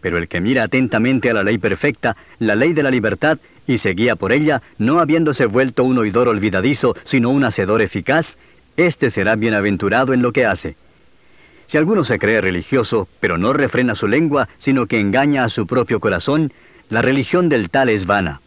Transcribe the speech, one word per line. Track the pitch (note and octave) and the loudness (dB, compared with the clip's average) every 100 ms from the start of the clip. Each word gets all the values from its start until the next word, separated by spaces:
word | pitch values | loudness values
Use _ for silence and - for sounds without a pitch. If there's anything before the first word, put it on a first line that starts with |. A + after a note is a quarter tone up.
Pero | F#2 E2+ | -2 -4
el | E2+ | -4
que | F2 | -4
mira | G2 C3 | 0 0
atentamente | A2 C3 C3 A2 A#2+ C3 B2 | 0 0 0 0 0 0 0
a | |
la | A2 | 0
ley | G2+ A2 | 0 0
perfecta, | G#2+ F#2+ D3 - A#2+ G#2+ - - | -2 -2 -2 -2 -4 -6 -14 -4
la | A2 G#2+ | 0 2
ley | D3 | 2
de | D#3 | 2
la | C#3 | 0
libertad, | B2+ G#2+ F#2+ D3+ D#3 _ - - | 0 0 -2 -2 -2 _ -16 -4
y | B2 | -2
se | G2+ | -2
guía | F#2 A#2 G#2 | 0 0 0
por | G2 | 0
ella, | C3+ D3+ C3+ - _ | 0 2 -2 -6 _
no | A2 E3 | 0 2
habiéndose | D#3+ D#3+ D#3 C3+ A#2+ | 2 2 0 0 0
vuelto | G#2+ C3 A#2+ | 2 0 0
un | B2+ B2+ | 0 0
oidor | G#2+ G2+ B2 | 0 2 2
olvidadizo, | G#2+ G#2 F#2+ A2 C#3 B2+ - | 2 0 0 0 0 -2 -2
sino | - C3 A#2 | -2 0 2
un | C#3 | 0
hacedor | B2+ G#2+ F#2+ A2+ | 0 -2 0 0
eficaz, | A2 G2+ - D3+ D#3+ - - _ _ - | 0 -4 -2 -2 -2 -10 -20 _ _ -2
éste | F3 - B2+ | -2 0 -2
será | - G2 A2 | 0 0 0
bienaventurado | A2+ G#2+ G2+ F#2+ G2+ A2 C3 | 0 0 0 -2 0 0 2
en | B2+ | 0
lo | B2 | 0
que | B2 A#2 | 0 0
hace. | F2+ D#2+ D2+ _ _ _ _ _ - - - - | -2 -6 -14 _ _ _ _ _ -20 -20 -20 -4
Si | D3+ | 0
alguno | D#3 G#3+ | 2 0
se | C#3+ G#2+ | 0 0
cree | G#2 A2 | 2 2
religioso, | F#2+ F2+ E2+ C3 A2 A#2 F#2 _ | 0 -2 -2 -2 0 -2 -4 _
pero | G2+ E2+ | -2 0
no | G2+ | 0
refrena | C#3+ C3+ - B2 G#2+ | 0 0 0 -2 -2
su | G#2 | 0
lengua, | B2 E3 C#3+ A#2 - | 0 0 0 -4 -4
sino | - C3+ A2+ | -2 0 0
que | A#2 | 0
engaña | G2+ A#2 C#3+ C#3+ | 0 2 2 2
a | A#2+ | 0
su | - F#2+ | -2 -2
propio | B2+ A#2 A2 | -2 0 0
corazón, | G#2+ F2+ G#2+ D3+ D3+ - - - _ | 0 -2 0 0 0 -4 -20 -20 _
la | A2 | 0
religión | B2 C3+ B2 F3+ F3 | 2 0 0 0 2
del | C3+ F2+ | 0 0
tal | C#3 C3 | 0 2
es | G#2+ F2+ | 0 0
vana. | G2+ F2 C#2 | 0 0 -6